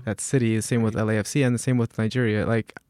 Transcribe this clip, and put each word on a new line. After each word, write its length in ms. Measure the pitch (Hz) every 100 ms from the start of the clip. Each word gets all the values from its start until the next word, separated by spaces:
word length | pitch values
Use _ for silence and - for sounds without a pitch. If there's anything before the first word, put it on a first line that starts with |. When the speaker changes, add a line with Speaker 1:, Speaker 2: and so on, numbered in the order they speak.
| 123
Speaker 1:
that 140 | 101
city. 340 | - 135 113 110
The 60 |
same 200 | - 120
with 120 | 110 110
Speaker 2:
Right. 60 |
Speaker 1:
L 80 | 110
A 40 | 107
F 100 | 101
C 140 | 147
and 120 | 127 120
the 40 |
same 180 | - 123
with 200 | 117 -
Nigeria. 480 | 110 127 117 107 -
Like, 280 | 113 - -